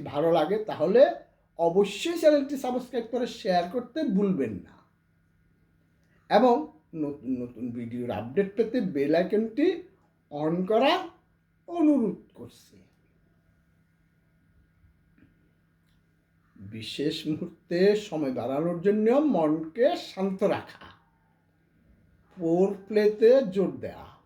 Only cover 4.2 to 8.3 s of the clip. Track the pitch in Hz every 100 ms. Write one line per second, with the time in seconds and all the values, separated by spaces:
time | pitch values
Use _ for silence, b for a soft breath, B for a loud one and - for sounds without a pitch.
4.2 | 202 143 117 101 - - _ _ _ _
5.2 | _ _ _ _ _ _ _ _ _ _
6.2 | - 202 247 262 311 - _ 160 143 -
7.2 | 117 123 120 107 123 120 113 120 120 98
8.2 | 120